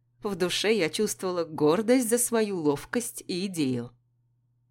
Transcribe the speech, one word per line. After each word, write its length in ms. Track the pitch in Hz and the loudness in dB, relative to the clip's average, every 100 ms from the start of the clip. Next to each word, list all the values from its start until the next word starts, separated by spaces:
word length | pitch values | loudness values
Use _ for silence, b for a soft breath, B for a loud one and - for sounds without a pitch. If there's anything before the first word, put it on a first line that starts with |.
| _ _ | _ _
В 120 | 208 185 | -8 -2
душе 380 | 180 - 202 | -2 0 2
я 160 | 220 160 | 2 0
чувствовала 540 | - 208 - 190 180 | 0 -2 -2 -4 -4
гордость 680 | 160 151 151 180 220 262 226 | -4 2 4 4 4 4 4
за 80 | 233 | 0
свою 400 | - 233 214 185 | 2 0 0 0
ловкость 680 | 147 143 - 247 233 - - | 0 0 -2 -6 -6 -10 -8
и 180 | 180 196 | -4 -4
идею. 440 | 170 135 120 123 - _ _ _ _ _ _ _ | -2 -2 -2 -6 -16 _ _ _ _ _ _ _